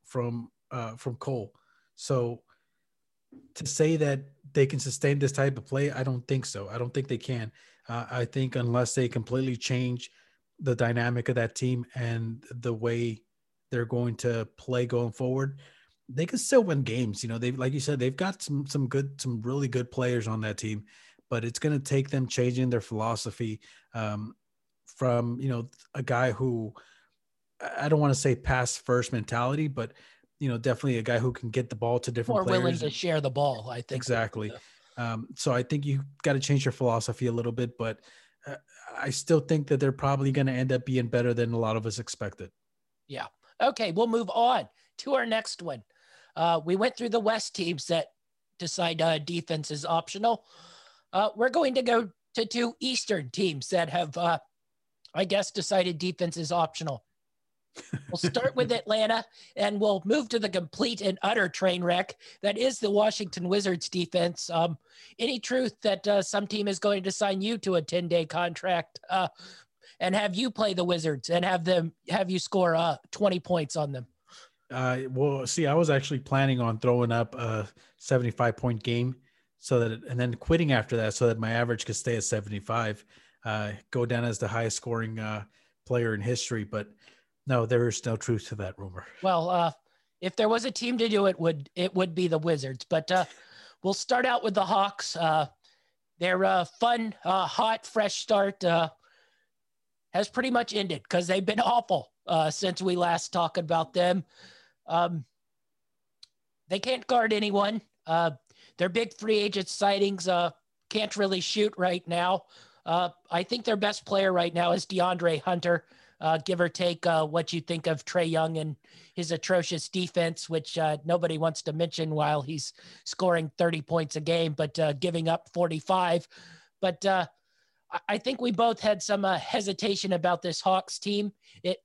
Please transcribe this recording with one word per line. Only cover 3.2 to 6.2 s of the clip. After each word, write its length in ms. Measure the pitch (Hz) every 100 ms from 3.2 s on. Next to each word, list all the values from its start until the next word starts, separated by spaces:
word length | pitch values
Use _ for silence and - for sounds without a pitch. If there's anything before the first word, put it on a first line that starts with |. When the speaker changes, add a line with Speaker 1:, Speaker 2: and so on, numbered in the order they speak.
| _ - -
Speaker 1:
to 120 | - 147
say 300 | - 156 160
that 360 | 147 139 - _ -
they 140 | 143 135
can 120 | 139
sustain 380 | 135 - 143 143
this 140 | 139
type 260 | 139 139 131
of 80 | -
play, 240 | 135 143
I 120 | 139
don't 240 | 135 127